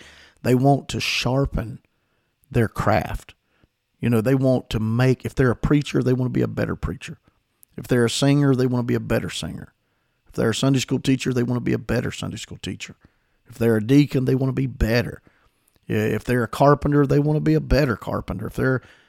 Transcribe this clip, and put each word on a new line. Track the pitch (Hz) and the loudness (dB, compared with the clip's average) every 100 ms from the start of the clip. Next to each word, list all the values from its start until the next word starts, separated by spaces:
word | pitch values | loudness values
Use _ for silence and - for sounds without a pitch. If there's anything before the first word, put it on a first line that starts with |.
| - - - _ | -10 -20 -20 _
they | 117 | 0
want | 123 139 135 - | 2 4 2 0
to | 110 | -6
sharpen | - - 120 131 139 - 113 131 _ _ _ _ _ _ _ | -4 -4 -2 0 -2 -4 -6 -12 _ _ _ _ _ _ _
their | 123 110 | 0 0
craft. | - 107 101 - - - - _ _ _ _ _ _ | 0 0 0 0 -8 -12 -20 _ _ _ _ _ _
You | 120 | 0
know, | 117 | 2
they | 110 135 | 2 2
want | 135 127 - | 2 0 -2
to | 110 | -4
make, | 110 117 131 123 113 | -2 2 2 2 -2
if | |
they're | - 127 | 0 0
a | 110 | 2
preacher, | - 147 - 139 | 2 2 2 -2
they | 127 | 0
want | 127 127 | 0 0
to | 123 | -2
be | |
a | 117 | -2
better | 110 110 85 | -2 -4 -4
preacher. | - 131 - - _ _ _ _ _ - | -6 -8 -12 -18 _ _ _ _ _ -14
If | - | -2
they're | 123 117 | 2 2
a | |
singer, | - 139 143 139 | 2 2 4 4
they | 127 131 | 2 0
want | 123 | -2
to | 120 | -2
be | |
a | 117 | -2
better | 110 117 92 | -2 -4 -4
singer. | - 80 - 87 _ _ _ _ _ - | -8 -10 -12 -16 _ _ _ _ _ -12
If | |
they're | - 113 | -4 -2
a | 107 | 0
Sunday | 131 135 | 0 0
school | - 135 | 0 -2
teacher, | - 131 - | 0 -2 0
they | 123 | -2
want | 123 123 | -2 -2
to | |
be | 127 | -2
a | 117 | -4
better | 110 117 - | -2 -4 -4
Sunday | - - 107 | -8 -10 -10
school | - 92 | -14 -12
teacher. | 92 - - - _ _ _ _ - | -12 -10 -14 -20 _ _ _ _ -18
If | 117 | -2
they're | 117 110 | 2 2
a | |
deacon, | 107 143 143 135 131 | 4 4 4 0 0
they | 131 | 0
want | 131 | -2
to | |
be | 127 135 | -2 -4
better. | 113 110 120 - - _ _ _ _ _ _ - | -2 0 0 -2 -8 _ _ _ _ _ _ -6
Yeah, | 110 | -2
if | 110 107 - | 0 -2 -2
they're | 123 | -2
a | 110 | -2
carpenter, | - 143 147 151 147 139 | 2 4 4 2 2 2
they | 143 | 2
want | 147 151 | 2 0
to | |
be | 151 156 | 0 0
a | |
better | 135 131 139 101 | 2 2 2 -2
carpenter. | - - - - 110 | -4 -6 -6 -8 -8
If | |
they're, | - 131 127 - _ | -2 0 0 -4 _